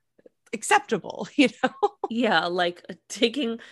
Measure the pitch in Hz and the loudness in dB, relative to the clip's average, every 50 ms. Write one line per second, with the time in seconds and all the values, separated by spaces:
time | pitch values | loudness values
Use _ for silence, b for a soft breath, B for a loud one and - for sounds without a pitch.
0 | _ _ _ _ _ - _ _ _ _ - 214 - - - 403 392 - 233 175 | _ _ _ _ _ -20 _ _ _ _ -12 -10 0 2 2 2 2 0 -4 -4
1 | - - - - - - - - 269 240 - - - 247 - - - 392 - _ | -4 -8 -10 -10 -10 -6 2 4 4 4 4 -2 -4 -4 -2 0 -2 -2 -2 _
2 | - - 226 233 247 220 190 160 170 175 175 185 175 175 175 - - - 190 - | -10 -6 -2 0 0 2 2 2 2 0 0 0 0 -2 -2 -6 -16 -18 -18 -18
3 | _ _ - - 254 233 226 277 294 226 226 233 B B | _ _ -2 0 0 0 0 -2 -4 -4 -6 -8 B B